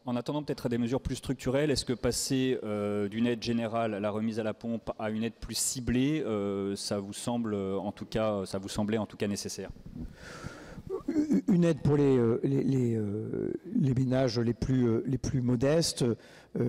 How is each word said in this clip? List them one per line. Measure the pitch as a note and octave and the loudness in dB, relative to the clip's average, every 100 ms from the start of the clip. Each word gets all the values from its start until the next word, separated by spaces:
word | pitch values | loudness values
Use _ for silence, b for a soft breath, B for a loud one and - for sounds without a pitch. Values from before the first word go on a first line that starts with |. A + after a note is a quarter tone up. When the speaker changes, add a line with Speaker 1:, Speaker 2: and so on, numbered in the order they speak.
| C3 | -4
Speaker 1:
En | A#2+ | -4
attendant | A#2+ D3 | -2 -4
peut-être | D3 C3+ B2 | -4 -4 -2
des | A#2+ | 0
mesures | A#2 C3 | 2 0
plus | - C3 | -2 -6
structurelles, | - C3 C3 C3 D3+ | -4 -4 0 0 2
est-ce | C3 - | 0 0
que | |
passer, | A#2+ B2 A#2 - C3+ C3 B2 A2 | 0 0 0 0 2 2 0 0
euh, | G#2 G#2 G#2 G2+ | -2 0 0 0
d'une | G#2+ A#2+ | 2 2
aide | A#2 | 2
générale | A2 A#2 A2+ A2+ A2+ | 0 0 0 0 0
à | G2+ | 0
la | G#2 | 0
remise | G#2 A2+ A2 | 0 -2 -2
à | |
la | A2 | -4
pompe | G#2 A#2 A2+ - - | -4 -6 -6 -6 -6
à | A2 | -4
une | A2 | -2
aide | A2+ - | -4 -4
plus | - A2 | -8 -4
ciblée, | - C3+ A#2 A#2+ C3+ D#3 A2+ | -2 -2 0 2 2 0 0
euh, | G#2+ G2+ G2 G2 G2+ | 0 0 -2 -2 -4
ça | - G#2 | -2 -4
vous | G2+ | -4
semble, | G2+ - A#2+ A2+ | -6 -4 -2 0
euh, | G2+ F#2+ F#2+ | -2 0 -2
en | G2 | -4
tout | - G2+ | -8 -4
cas, | A2+ A2 G#2 F#2 | 0 0 0 -2
ça | G2 | -6
vous | G2 | -6
semblait | - G#2 A2 | -4 0 0
en | G2+ | -2
tout | - | -4
cas | G#2 | -4
nécessaire ? | G2 G2 - F#2 - - D#2+ D#2+ B B B B B B B - F#4+ - D#4+ D4+ A3 - | -2 -6 -8 -10 -12 -16 -12 -12 B B B B B B B -10 -8 -2 -2 2 0 4
Speaker 2:
Une | F3+ | 4
aide | E3+ D3 | 4 4
pour | B2+ D3 | 2 4
les, | C#3+ C3 | 6 6
euh, | A#2 A#2+ | 4 4
les, | C#3 C#3 | 2 2
les, | - C3+ A#2+ A2+ | 2 2 2 2
euh, | G#2 G#2 A2 - G#1+ - - | 0 -2 -4 -2 -2 -4 -4
les | - C#3 | 0 2
ménages | B2+ C3 B2+ C3+ A2+ | 2 2 2 2 2
les | A#2 | 0
plus, | A#2 - C3 A#2+ | 0 2 4 4
euh, | A2+ - | 2 0
les | C3 | -2
plus | - C3+ | 0 0
modestes, | A#2+ B2 C3+ D#3+ D#3+ - | 2 2 4 4 2 2
euh, | B2+ G#2+ B B B - | 0 0 B B B -2